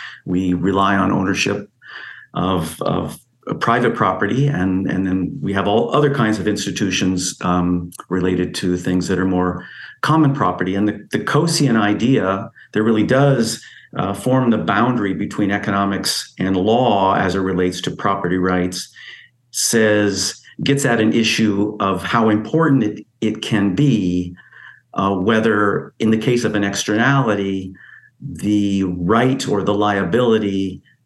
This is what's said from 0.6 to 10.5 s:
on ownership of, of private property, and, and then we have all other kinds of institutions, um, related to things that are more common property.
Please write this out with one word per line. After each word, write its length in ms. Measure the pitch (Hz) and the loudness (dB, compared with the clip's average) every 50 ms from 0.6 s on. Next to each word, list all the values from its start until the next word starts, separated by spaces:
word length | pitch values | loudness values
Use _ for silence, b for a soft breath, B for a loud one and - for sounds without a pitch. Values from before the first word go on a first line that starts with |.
| 82 98 95 98 98 98 98 | 0 0 2 2 2 2 2
on 160 | 98 95 95 | 2 2 2
ownership 580 | 107 98 95 95 95 - - 101 101 101 101 - _ _ B B B B B B B B B B B | 0 0 0 0 0 0 0 -2 -2 -4 -6 -12 _ _ B B B B B B B B B B B
of, 460 | - 90 92 95 87 80 80 - - - | -4 -2 0 0 -2 -2 -6 -8 -6 -4
of 360 | 87 87 92 87 76 - - _ _ _ _ - - - - | -2 -2 -2 -4 -6 -8 -14 _ _ _ _ -10 -8 -8 -4
private 380 | - - 117 123 123 117 - | 0 0 0 2 2 0 0
property, 500 | - 110 95 92 - 107 104 110 131 143 | 0 0 0 0 0 -2 -2 0 0 0
and, 420 | 143 143 87 92 95 92 92 95 - | 0 0 0 0 0 0 0 -2 -2
and 160 | - 92 95 | -2 -2 -2
then 320 | 95 92 92 87 78 - - - | -2 -2 -2 -2 -4 -6 -6 -6
we 100 | 98 98 | -4 -4
have 140 | 98 95 | -2 0
all 260 | 101 104 113 117 - - | 2 2 2 0 2 0
other 220 | 143 147 143 139 | 2 2 2 2
kinds 240 | 120 117 110 107 - | 2 0 0 0 0
of 80 | 95 | -2
institutions, 920 | 107 101 - - 104 87 - 107 98 90 - 101 92 95 90 85 - - - | -2 -2 -2 -4 -4 -4 -2 -2 -2 0 0 0 0 0 0 -2 -4 -6 -4
um, 500 | - 90 90 90 90 90 90 87 87 87 - - - - | -2 0 0 2 2 2 0 0 -2 -6 -12 -14 -10 -4
related 460 | 90 92 87 92 92 87 90 87 - | -4 -2 0 0 0 0 -2 -2 -4
to 200 | - - 90 90 | -4 -2 -2 -2
things 320 | 87 87 92 90 92 87 90 | -2 -2 -2 -2 0 0 0
that 100 | 98 90 | -2 0
are 60 | 92 | 0
more 420 | 95 92 90 90 90 90 B B B B B B B B B - | 0 0 0 0 0 -2 B B B B B B B B B 0
common 300 | - 151 160 156 139 - | 2 4 4 4 4 2
property. 440 | - 107 90 | 2 0 -2